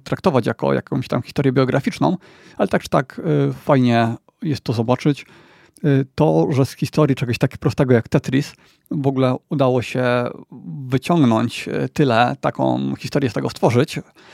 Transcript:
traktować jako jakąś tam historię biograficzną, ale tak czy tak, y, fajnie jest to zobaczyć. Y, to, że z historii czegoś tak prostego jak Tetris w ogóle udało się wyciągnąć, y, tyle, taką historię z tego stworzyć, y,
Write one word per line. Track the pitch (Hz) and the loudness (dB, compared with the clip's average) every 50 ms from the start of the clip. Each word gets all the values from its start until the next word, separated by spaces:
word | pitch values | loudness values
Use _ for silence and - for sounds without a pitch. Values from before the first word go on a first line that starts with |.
| - | -2
traktować | - 131 - - 190 143 127 110 | -4 -6 -2 0 2 2 2 0
jako | 131 113 - - 139 139 | -2 -2 -2 -2 -2 0
jakąś | 127 - - 139 135 127 - | -2 -2 -4 -6 -6 -4 -4
tam | 139 135 | -4 -4
historię | 123 - - - 139 135 | -4 -4 -2 -2 0 2
biograficzną, | 127 135 131 123 127 135 - - - - - - 185 - - - - - - - - - | 2 2 2 0 0 -2 -2 -4 -4 0 0 0 0 -2 -6 -12 -20 -20 -20 -14 -6 -4
ale | 208 - | -2 -2
tak | - 190 - | -2 -2 -2
czy | - | 0
tak, | - 151 135 - - - - 165 151 143 139 139 | 0 -2 -2 -2 -6 -8 -4 -2 0 0 0 0
y, | 131 | -2
fajnie | 135 - - 151 135 127 123 117 117 117 113 117 - _ _ _ _ | -4 -2 2 2 4 4 4 4 2 2 0 -2 -6 _ _ _ _
jest | - 160 135 - - | -6 -6 -6 -4 -4
to | - 120 | -4 -2
zobaczyć. | 120 113 117 123 - - 156 143 - - - - - - _ _ _ _ _ _ _ - | -2 0 0 0 0 2 0 -2 -2 -4 -16 -20 -20 -20 _ _ _ _ _ _ _ -2
Y, | 151 139 131 135 135 _ | 0 2 2 0 -2 _
to, | - 151 160 156 160 165 175 | 0 2 2 4 2 2 2
że | 147 127 139 | 2 0 0
z | - - | 0 -2
historii | - - 123 - 156 151 135 135 | -4 -6 -4 0 2 2 2 2
czegoś | - 131 117 117 - | 0 -2 -4 -2 0
tak | - 131 - - | -2 -2 -2 -2
prostego | - 147 - - 147 127 127 | -4 -2 0 2 2 4 4
jak | 113 - - | 4 2 2
Tetris | - 143 - - 127 135 156 - - _ _ _ _ _ _ - | 0 -2 0 0 0 0 -2 -2 -6 _ _ _ _ _ _ -8
w | - 160 131 139 | -4 -2 0 0
ogóle | 135 131 131 127 127 - - - | 0 2 0 0 0 -2 -4 -4
udało | 170 147 139 127 127 127 | -2 0 2 2 2 0
się | 110 - - 127 127 123 123 123 120 - - - - - - 123 - 175 165 151 135 127 | -2 -2 -4 -2 0 0 0 0 -2 -4 -8 -12 -18 -20 -20 -18 -16 -14 -12 -12 -6 -2
wyciągnąć, | 131 131 - - 175 170 143 120 113 110 117 120 - - - - - 147 135 | -2 -2 0 2 2 4 4 4 4 2 0 -2 -4 -8 -8 -6 -4 -4 -4
y, | 131 | -4
tyle, | - - 151 131 113 110 123 - - - | 0 0 2 4 4 4 4 2 0 -2
taką | - 143 - - 135 131 127 127 135 135 135 | -4 -4 -2 0 0 0 0 0 -2 -4 -4
historię | - - - - 147 139 120 | -6 -6 -4 -2 -2 -2 -2
z | - | -2
tego | 143 135 127 | -4 -6 -6
stworzyć, | - - - 156 113 120 147 - - 156 | -4 0 0 2 4 2 2 0 -2 -10
y, | - _ _ _ - - | -12 _ _ _ -20 -20